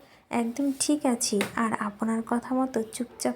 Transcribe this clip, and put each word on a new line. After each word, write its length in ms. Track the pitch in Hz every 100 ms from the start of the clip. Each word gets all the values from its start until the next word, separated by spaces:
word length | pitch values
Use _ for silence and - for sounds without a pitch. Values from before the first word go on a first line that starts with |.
| - - -
একদম 420 | 240 233 240 277 269
ঠিক 260 | - 294 285
আছি, 320 | 233 - 202 - -
আর 160 | 226 220
আপনার 420 | 208 202 226 226 226
কথা 240 | 240 - 254
মতো 240 | 262 233
চুপচাপ 520 | 220 - 240 - 247